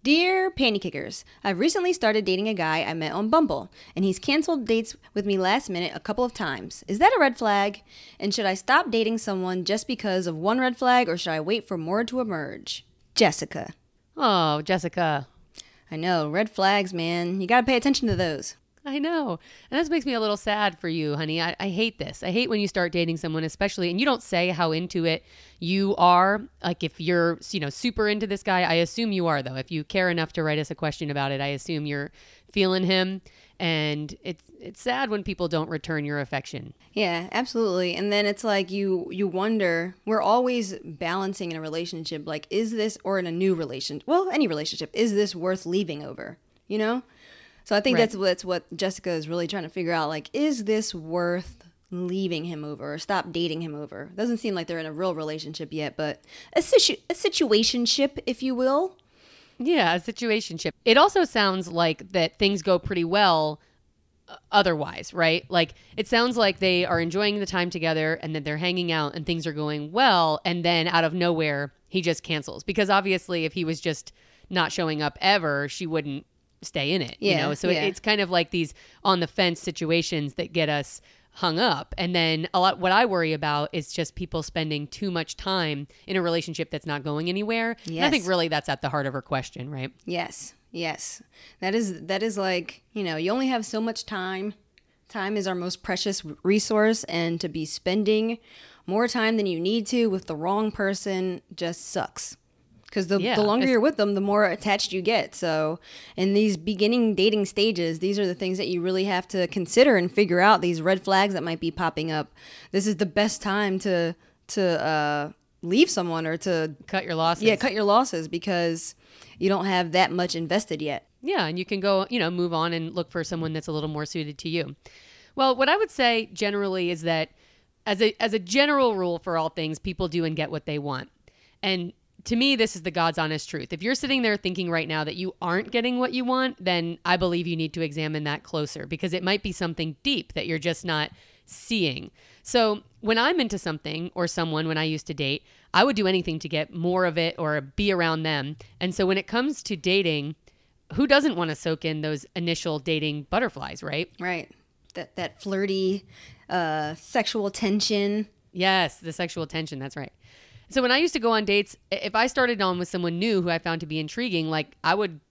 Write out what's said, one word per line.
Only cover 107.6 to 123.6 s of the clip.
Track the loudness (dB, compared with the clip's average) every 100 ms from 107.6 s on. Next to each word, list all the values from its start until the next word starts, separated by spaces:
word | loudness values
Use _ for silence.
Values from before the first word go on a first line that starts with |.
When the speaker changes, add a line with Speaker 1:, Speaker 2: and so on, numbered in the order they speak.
| 2 2 0 0
Speaker 1:
these | 0 0
are | 0
the |
things | -2 -4 -2
that | -2
you | -2
really | 0 0
have | 0 -2 -2
to | -2 0
consider | -2 2 6 8 8
and | 4
figure | 2 4 6
out, | 8 6
these | 4 0
red | 2 0
flags | 4 4 4
that | 0
might | -2 -2
be | -4
popping | 0 -2 0 -2
up. | -2 -4 -12 -20 -20 -4
This | -2 0
is | 0
the | 0
best | 2 2 0
time | -2 0 2 0
to, | 0 0 0 -4 _ _ _
to, | 0 2 2
uh, | 0 0 0 -2 -4 -10 _ _
leave | 0 4 4
someone | 4 -2 -2 -2
or | -4
to | 0 0 -2 -6 -6
Speaker 2:
Cut | -6
your | -4 0
losses. | 0 2
Speaker 1:
Yeah, | 2 2
cut | 0
your | 0
losses | 4 4 4 -2 -4
because | -6 -2 0 0 -2 -6 -10 _ -20 -20 -2
you | 0
don't | 0 2
have | 0 2
that | 4 4
much | 2 -2
invested | -2 0 0 0 -4
yet. | -4 -6 _ _
Speaker 2:
Yeah, | -2 0 0
and | -2
you | -4
can | 0
go, | 2 2 2
you | 0
know, | 0
move | 0 0
on | 0 0
and | 0 -4 -6
look | -6
for | -6 -4
someone | -4 -4
that's | -4